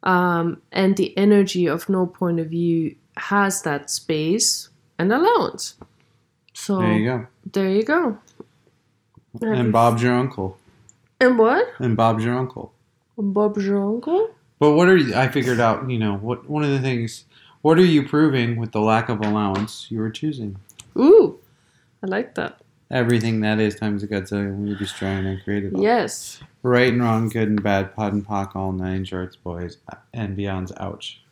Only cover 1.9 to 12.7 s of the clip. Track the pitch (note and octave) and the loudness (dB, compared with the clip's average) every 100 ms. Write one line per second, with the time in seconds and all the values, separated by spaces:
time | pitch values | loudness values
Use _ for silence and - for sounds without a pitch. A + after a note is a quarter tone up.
1.9 | F#3+ F3+ - F3+ E3+ D#3+ E3 E3+ E3 D#3+ | -2 -2 -2 -2 -2 -4 -2 0 0 -2
2.9 | - _ - - G3+ G3 F#3 - C#3+ - | -8 _ -14 -2 0 0 -2 -4 -6 -6
3.9 | - - D#3 D#3 G#3 G#3+ - - _ _ | -12 -4 -2 0 0 0 -2 -8 _ _
4.9 | _ F3 A#3+ F#4 A#4 - - - - - | _ 0 2 4 2 0 -6 -14 -14 -20
5.9 | _ _ _ _ _ _ - - G3 A2+ | _ _ _ _ _ _ -18 -4 -2 2
6.9 | A2 A2+ B2+ A2+ _ - G3 F#3+ G3 A3 | 2 0 -4 -8 _ -8 -2 0 0 2
7.9 | D#4 D#4 G#3 _ _ - _ _ _ _ | 0 0 -4 _ _ -20 _ _ _ _
8.9 | _ _ _ _ A2+ A3 G#3+ A#2 A2+ A#2+ | _ _ _ _ -8 -2 0 2 4 4
9.9 | A#2 B2 B2 B2+ - F#2+ - _ _ _ | 4 2 2 -2 -4 -8 -8 _ _ _
10.9 | _ _ _ B3+ B3 A3 D4 B4 - B2 | _ _ _ 2 4 4 4 -2 -2 -2
11.9 | A2 A2+ A2 A2+ B2 B2+ - - | 2 2 2 -2 -2 -6 -10 -18